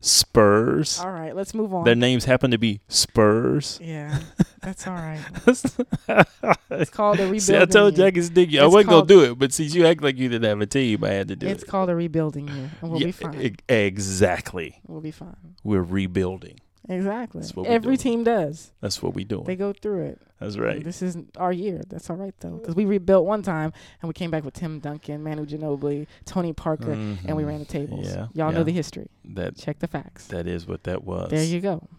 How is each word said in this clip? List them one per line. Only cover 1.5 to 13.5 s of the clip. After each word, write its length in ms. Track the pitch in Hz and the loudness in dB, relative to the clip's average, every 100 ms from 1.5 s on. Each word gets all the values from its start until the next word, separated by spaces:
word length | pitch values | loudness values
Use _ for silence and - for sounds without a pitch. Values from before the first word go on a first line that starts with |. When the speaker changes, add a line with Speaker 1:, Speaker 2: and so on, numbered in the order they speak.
Speaker 2:
move 200 | 220 214 | -6 -4
on. 120 | 185 165 | 2 4
Speaker 1:
Their 100 | 117 | 4
names 300 | 123 127 113 | 4 2 2
happen 260 | 127 135 | 2 4
to 60 | 117 | 2
be 240 | 113 104 _ | 0 -2 _
Spurs? 920 | - - - 107 110 123 139 139 - | -2 0 4 6 6 2 0 -2 -10
Speaker 2:
Yeah, 380 | 165 156 147 147 160 - | -12 -12 -6 -6 -6 -2
Speaker 1:
<laughs> 200 | - _ | -2 _
Speaker 2:
that's 240 | - 190 - | -12 -10 -10
all 60 | 180 | -8
right. 260 | 160 156 - - - | -8 -10 -12 0 2
Speaker 1:
<laughs> 800 | 254 262 - 247 - - 214 175 _ - 185 _ | 2 -2 -6 -8 -8 -2 2 2 _ 0 0 _
Speaker 2:
It's 180 | - 165 | -6 -6
called 300 | - 208 208 | 0 0 2
a 40 | |
rebuilding 160 | 196 190 | 0 -2
Speaker 1:
See, 160 | 190 165 | 2 4
I 80 | 180 | 4
told 280 | 185 208 175 | 6 4 6
you 20 | |
Speaker 2:
year. 40 | 190 | 4
Speaker 1:
I 40 | |
could 120 | 180 170 | 4 0
stick 260 | 170 180 | 2 4
you. 100 | 147 | 6
I 40 | 147 | 8
Speaker 2:
It's 80 | |
Speaker 1:
wasn't 160 | 196 202 | 8 10
gonna 80 | 170 | 8
Speaker 2:
called 60 | 156 | 10
Speaker 1:
do 160 | 196 135 | 10 10
it, 80 | 120 | 4
but 140 | 135 | -2
since 200 | - 156 170 | 0 -2 4
you 100 | 165 | 4
act 160 | 165 | 4
like 160 | 143 131 | 0 0
you 120 | 127 | -2
didn't 180 | 117 113 | 0 0
have 120 | 104 | 0
a 40 | 104 | 0
team, 380 | 139 127 107 | 0 0 0
I 60 | 104 | 0
had 180 | 98 98 | -2 -4
to 80 | 98 | -6
do 120 | 185 | -6
Speaker 2:
It's 160 | 196 | -6
Speaker 1:
it. 40 | - | -6
Speaker 2:
called 220 | 196 185 | -4 -2
a 60 | 170 | -2
rebuilding 520 | 170 160 156 143 143 | -2 -2 -2 -6 -10
year, 240 | 143 135 160 | -10 -12 -12
and 100 | 165 | -8
we'll 80 | 160 | -4
Speaker 1:
Yeah, 40 | 170 | -4
Speaker 2:
be 40 | |
fine. 300 | 185 165 151 | -4 -12 -6
Speaker 1:
e-, 140 | 123 | -6